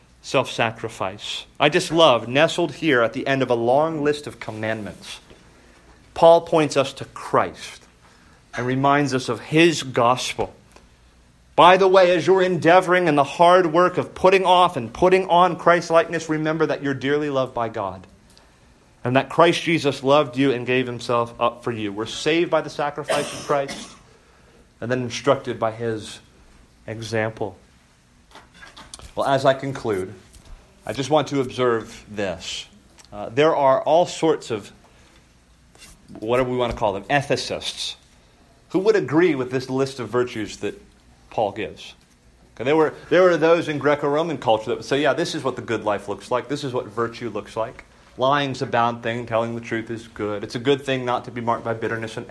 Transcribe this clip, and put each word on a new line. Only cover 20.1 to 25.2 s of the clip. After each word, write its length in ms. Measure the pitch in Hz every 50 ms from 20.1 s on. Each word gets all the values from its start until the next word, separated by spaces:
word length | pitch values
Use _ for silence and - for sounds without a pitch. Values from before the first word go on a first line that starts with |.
| 143 151 151 139 - 127
you 140 | 139 139
and 160 | 123 120 123 123
gave 180 | 127 127 127
himself 480 | 120 120 117 - - 123 120 117 117 117 -
up 240 | 120 117 - - -
for 80 | 131
you. 200 | 117 107 107 101
We're 140 | 98 104 110
saved 460 | 110 - - - 156 156 170 175 156
by 100 | 160 156
the 80 | 147 147
sacrifice 640 | - - 151 143 147 - 147 - - 147 147 - -
of 140 | - - -
Christ 420 | 151 143 139 139 - - - - - - _ _ _ _ _ _ _ _ _ _ _ _ _ _ _ -
and 120 | 113 113
then 100 | 127 127
instructed 580 | 123 117 113 -